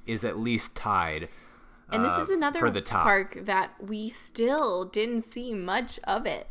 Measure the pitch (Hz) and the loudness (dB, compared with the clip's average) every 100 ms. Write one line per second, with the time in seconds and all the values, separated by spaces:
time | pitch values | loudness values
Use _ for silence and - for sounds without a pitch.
0 | - 110 113 92 117 113 - - 110 98 | -6 -2 -2 -2 0 0 0 -4 0 2
1 | 85 78 85 - - - - - - 220 | 2 -2 -6 -12 -20 -20 -20 -20 -4 0
2 | 233 - - 370 285 285 240 196 - 190 | 2 2 2 2 2 2 2 2 0 4
3 | 214 196 196 - 196 190 185 - 202 214 | 6 6 2 -6 -2 0 0 -8 -8 -6
4 | 220 - - - 233 294 262 180 185 208 | -6 -6 -8 0 2 2 2 0 -2 -2
5 | 226 233 226 240 247 208 180 214 240 - | 0 0 -2 -6 -6 -6 -2 -2 -2 -6
6 | - 202 180 151 - | -2 -2 0 -4 -8